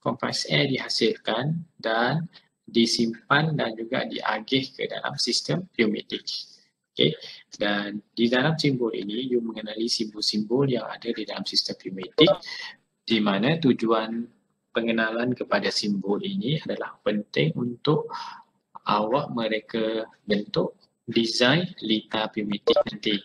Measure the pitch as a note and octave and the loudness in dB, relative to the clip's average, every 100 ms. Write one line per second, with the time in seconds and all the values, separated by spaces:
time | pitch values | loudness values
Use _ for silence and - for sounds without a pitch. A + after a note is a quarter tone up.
0 | - - B2 - - D3 C#3+ B2+ - - | -2 -2 -4 -4 0 2 2 0 -2 2
1 | A2+ A2 - A2 C#3 E3 E3+ _ A2+ A2+ | 2 0 -2 -2 0 -2 -6 _ -2 2
2 | A#2+ D3 E3+ - _ _ - A#2 A#2 - | 2 0 -2 -12 _ _ -2 4 4 4
3 | A#2 A2+ _ C#3+ D#3+ C#3+ A#2 A2+ A2+ C3 | 0 0 _ 2 4 0 -2 -4 -4 -2
4 | - A#2 - G#2+ A2 C3 C3 - - G#2+ | -2 -4 -2 -2 2 0 0 -6 -6 -4
5 | B2 C#3 - A#2 - D#3 F#3 - A2 G#2 | -6 -4 -2 -2 0 -4 -4 0 0 0
6 | - G#2+ - - - - _ _ _ - | -6 -10 -8 -10 -12 -20 _ _ _ 0
7 | C2+ - - - - - G#2 G#2 G2+ G#2 | 0 0 -12 -18 -20 -4 -2 -2 -4 -8
8 | - - A#2 B2+ C#3+ D#3+ D3 B2+ A#2 F#2+ | -10 0 2 4 2 2 0 2 -2 -2
9 | G2+ G#2+ C3 A#2+ A2+ A2 G#2+ G#2+ A2+ - | -4 -4 0 0 -2 -8 -8 -4 -2 -2
10 | A2 G#2+ G#2 G#2+ G#2+ B2 C#3+ A#2+ A2 - | -4 -2 -2 -2 0 2 2 2 -2 -8
11 | A#2 A2+ G#2+ G2+ G2 - - G2+ - F#2+ | -6 -6 -6 -6 -2 -2 -2 -6 -8 -10
12 | F#2 - - - - - - - _ _ | -8 4 6 6 -2 -12 -12 -16 _ _
13 | - A2+ G#2 G2 A#2 E3 C3+ A2+ A2 A2+ | 0 2 2 2 2 2 4 4 4 2
14 | A2 A2+ A#2+ _ _ _ _ - A#2 A2+ | 0 -6 -8 _ _ _ _ -2 0 2
15 | A2+ A#2 A#2+ B2 G#2+ - G2+ - G#2+ G2+ | 0 0 -2 -2 0 0 0 -2 -2 -2
16 | G2 G2+ F#2+ G2 G#2+ D3+ - G#2 G#2+ - | 0 -2 0 -2 -2 -2 -2 -6 -6 -4
17 | - G#2 G#2 - D3+ C3 B2 A#2+ - D#3 | -2 -2 -2 0 0 0 -4 -2 2 2
18 | - - - - - _ _ - - G#2 | 0 -10 -12 -14 -20 _ _ -14 0 0
19 | G#2+ C3 - B2 A2+ A2 - A2+ A2 A2+ | 2 0 -2 -2 -2 -2 -4 -2 -2 -2
20 | A2 - - G2+ G#2 - F#3 - _ _ | -6 -12 -2 0 0 -2 -2 -4 _ _
21 | - A#2 A2+ - B2 D3+ F#3 - A2 G#2+ | -2 2 2 4 4 4 2 -6 0 0
22 | - A2 A2 - G#2 G#2 - A#2 - G#2+ | 0 -4 -2 -2 -4 -2 2 4 2 -2
23 | - G2+ | -2 -2